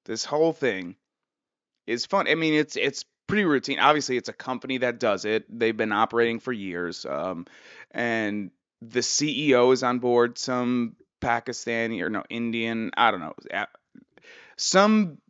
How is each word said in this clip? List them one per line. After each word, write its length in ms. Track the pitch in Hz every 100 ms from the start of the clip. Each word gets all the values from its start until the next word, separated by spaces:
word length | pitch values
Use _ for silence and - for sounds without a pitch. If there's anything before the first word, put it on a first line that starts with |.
this 200 | - 110
whole 280 | - 151 165
thing 420 | 156 131 95 87 - _ _ _ _ _ _ _ _ -
is 180 | 120 -
fun. 220 | 196 110
I 80 | 160
mean, 180 | 160
it's, 220 | 151 151 -
it's 280 | 117 - - _ -
pretty 180 | 208
routine. 360 | 185 135 135 135
Obviously, 360 | 135 151 131 123
it's 120 | -
a 40 |
company 460 | - - 123 131 131
that 220 | 123 120
does 240 | 117 95
it. 220 | 104 110 -
They've 280 | 117 113 107
been 160 | 110
operating 460 | 104 113 117 117 113
for 140 | -
years. 520 | 117 98 87 87 -
Um, 420 | - 71 90 85 87 - - - -
and 600 | - 117 113 104 104 98 - _ _
the 200 | 117 120
C 460 | 117 - 151 127 151
E 60 | 123
O 160 | 123
is 100 | 127
on 160 | 127 123
board, 400 | 123 120 120 120
some 560 | - 123 123 123 117 - _ _
Pakistani 840 | 127 117 120 117 - 117 113 110
or, 60 | 82
no, 140 | 107 -
Indian, 640 | 117 117 113 113 113 110 -
I 140 | 117
don't 100 | 95
know, 140 | 78 - -
a-, 160 | 98 104 _ _ - _ _ - - - -
some, 640 | - 190 208 214 185 143 _